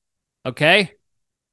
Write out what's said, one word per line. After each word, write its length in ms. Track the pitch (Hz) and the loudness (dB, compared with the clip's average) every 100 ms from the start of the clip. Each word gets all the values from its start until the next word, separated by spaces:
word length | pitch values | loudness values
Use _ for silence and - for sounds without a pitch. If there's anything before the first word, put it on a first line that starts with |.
| _ _ _ _ 131 | _ _ _ _ -14
Okay? 460 | 117 151 202 180 _ _ _ _ _ _ | -2 0 2 -2 _ _ _ _ _ _